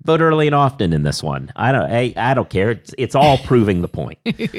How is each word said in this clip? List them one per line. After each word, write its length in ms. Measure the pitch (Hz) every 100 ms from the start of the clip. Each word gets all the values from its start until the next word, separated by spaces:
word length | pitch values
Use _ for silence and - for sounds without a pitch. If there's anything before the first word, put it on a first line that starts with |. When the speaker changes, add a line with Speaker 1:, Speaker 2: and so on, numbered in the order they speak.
Speaker 1:
Vote 160 | - 160
early 260 | 165 156 151
and 80 |
often 380 | 147 139 135 95
in 80 | 78
this 200 | 73 69
one. 300 | 78 69 67 -
I 160 | 123
don't, 180 | 135 76
I, 240 | 113 120 -
I 160 | 117
don't 160 | 131 101
care. 220 | 92 104
It's, 240 | 107 - -
it's 180 | 131
all 240 | 135 147 131
proving 440 | - 123 104 90
the 60 | 87
point. 300 | - 71 -
Speaker 2:
<laughs> 40 | 226 - 180